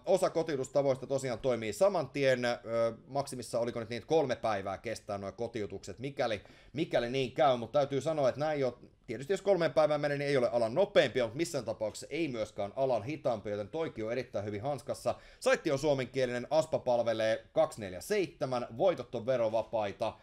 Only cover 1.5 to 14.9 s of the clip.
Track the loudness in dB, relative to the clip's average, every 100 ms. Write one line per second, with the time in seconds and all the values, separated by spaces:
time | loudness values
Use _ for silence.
1.5 | 0 -2 2 2 2 -2 2 2 4 0
2.5 | -2 -2 0 0 -2 -8 -6 -6 -8 -4
3.5 | -2 -2 -4 -6 -8 2 2 2 0 0
4.5 | -2 -4 -6 -8 -8 -8 -6 -6 -6 -6
5.5 | -6 -6 -8 -12 -10 -10 -2 -2 -2 -8
6.5 | -20 -12 -6 0 0 0 -2 -2 4 4
7.5 | 4 0 0 2 0 0 2 2 2 -2
8.5 | 0 -2 -2 -20 _ -10 -8 -2 -2 2
9.5 | 4 4 4 4 2 0 0 2 2 4
10.5 | 2 2 2 4 6 4 2 -2 -2 -4
11.5 | -4 -6 -4 -4 -6 -8 -4 -4 -2 -6
12.5 | -4 -6 -2 0 0 -2 -4 -2 -2 -4
13.5 | -6 -6 -4 -6 -4 -4 -4 -4 -6 -4
14.5 | -4 -4 -6 -6